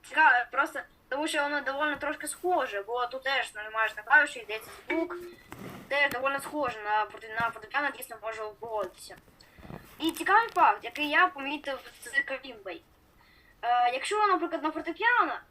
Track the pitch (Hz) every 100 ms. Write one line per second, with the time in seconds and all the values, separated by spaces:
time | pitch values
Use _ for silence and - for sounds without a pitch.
0 | - 302 311 247 - 254 311 269 - _
1 | _ 269 311 311 285 294 269 277 302 277
2 | 285 302 302 - 359 349 254 202 202 247
3 | 240 262 262 269 220 208 214 220 220 214
4 | 214 294 294 247 214 220 - - - 311
5 | 349 - - - - - - - - 277
6 | 277 247 269 277 - 294 262 220 208 214
7 | 208 214 220 220 233 226 214 269 294 269
8 | - 226 220 220 214 208 233 214 185 -
9 | - 190 _ _ - - - - - -
10 | 320 - 330 415 466 359 294 - 226 -
11 | 294 311 359 277 277 294 277 262 - -
12 | - - - 262 277 220 190 - _ _
13 | _ _ _ _ _ _ - 240 - 254
14 | - 415 415 370 339 330 302 320 320 330
15 | 453 494 330 220 -